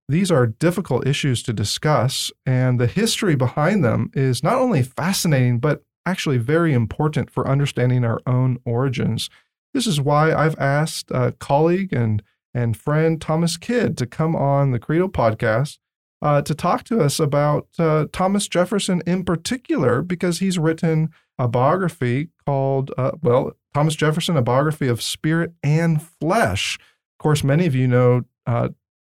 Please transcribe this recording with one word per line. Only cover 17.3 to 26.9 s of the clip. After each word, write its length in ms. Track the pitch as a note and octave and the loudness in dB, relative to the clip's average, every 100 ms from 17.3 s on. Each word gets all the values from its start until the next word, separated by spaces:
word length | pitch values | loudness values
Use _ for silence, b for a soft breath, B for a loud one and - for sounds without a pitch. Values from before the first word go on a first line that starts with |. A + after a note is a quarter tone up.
| C#3+ D3 D3 - - | 2 2 0 -4 -2
uh, 280 | E3 D#3 D3+ | 0 0 -2
Thomas 360 | - F#3 G3+ G3+ | -2 0 0 -2
Jefferson 520 | - F3+ G3+ - F3+ - | 0 0 0 -2 -2 0
in 180 | F3+ | -2
particular, 800 | F3+ E3 - C4 - D#4 C3 A2+ | -2 -4 -4 -8 -4 0 2 0
because 380 | F3 F3+ F3+ E3 | -2 -4 -2 -2
he's 180 | F#3+ F#3 | -2 0
written 520 | D#3 D#3+ E3+ D#3+ D#3+ b b - | 0 0 0 0 -2 b b -4
a 80 | B2+ | -2
biography 840 | A2+ C3+ F#3 F#3 - B2 A#2+ D#3 _ | 2 2 2 -2 -2 -2 -2 -4 _
called, 460 | - C#3 C3+ C3+ C3+ - | -4 -2 0 -2 -4 -4
uh, 160 | C3 E3 | -4 -2
well, 300 | D#3 - - - _ | 2 2 0 -8 _
Thomas 200 | C#3+ D3+ | 0 0
Jefferson, 440 | D#3 - D#3 - D#3+ | 0 0 0 0 0
A 40 | |
Biography 460 | A#2+ B2 D3+ D3+ C3+ | 2 2 0 -2 -2
of 140 | A#2 | -2
Spirit 500 | - - D#3 E3 E3 - | -4 -6 -2 0 -2 -4
and 380 | C#3 D3+ E3 D#3 | -2 0 2 0
Flesh. 800 | - _ D3+ F3 E3 G2 - - | -4 _ -2 0 0 0 -4 -8
Of 440 | - | -12